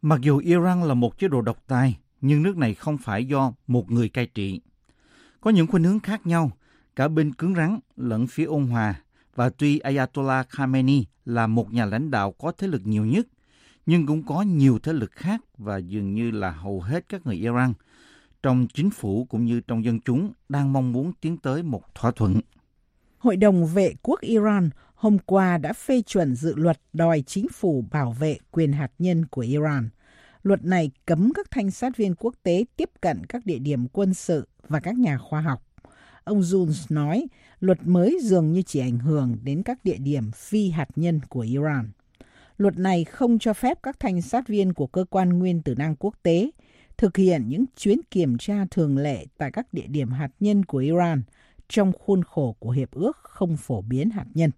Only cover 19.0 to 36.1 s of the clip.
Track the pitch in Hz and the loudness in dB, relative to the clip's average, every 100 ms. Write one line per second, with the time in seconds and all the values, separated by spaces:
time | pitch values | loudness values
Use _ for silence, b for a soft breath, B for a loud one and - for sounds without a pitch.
19 | 101 98 123 113 117 120 - 113 113 117 | -4 -4 -4 -2 -2 -2 -2 -4 -2 -2
20 | - 127 196 - _ 143 139 135 127 120 | 0 -2 -2 -8 _ -2 0 0 0 -2
21 | 156 - 156 165 139 139 170 110 - - | -4 -6 -6 -6 -4 -4 -4 -8 -10 -4
22 | 120 123 104 95 - _ _ _ _ _ | -2 0 2 2 -2 _ _ _ _ _
23 | _ _ 247 190 208 185 165 175 185 - | _ _ 0 4 4 6 2 2 2 0
24 | - 311 - 226 214 208 170 b b b | -4 -4 0 2 2 2 0 b b b
25 | 214 202 - 196 185 175 143 - - 254 | 2 2 4 2 4 2 -2 -8 0 0
26 | 214 208 151 123 156 151 165 156 _ 151 | 2 0 0 0 -2 0 2 0 _ 0
27 | 165 160 135 - 214 - 185 143 107 151 | 2 2 0 -4 -6 -2 0 0 -2 -2
28 | 131 117 156 143 _ - 156 143 139 _ | -2 -2 -4 -4 _ 0 0 0 -4 _
29 | 180 170 160 - 117 143 151 143 113 b | 0 0 0 -4 -2 0 0 -2 -4 b
30 | b b b b 196 196 170 185 151 - | b b b b 0 0 2 0 0 -6
31 | - 160 208 330 403 269 202 - 247 247 | -2 2 2 2 -4 -4 -4 -4 -6 -2
32 | 208 175 233 - - 175 240 - 320 _ | -2 -2 -6 -4 0 0 0 -4 -8 _
33 | 180 117 80 247 226 143 139 139 123 - | -4 -4 -6 -10 -6 -4 -2 -2 -2 0
34 | 196 185 - 160 - _ - 151 170 247 | 0 -2 -2 -2 -4 _ -6 -4 -2 0
35 | 226 135 - 156 156 127 _ _ b b | 0 0 -4 -4 -2 -4 _ _ b b
36 | b | b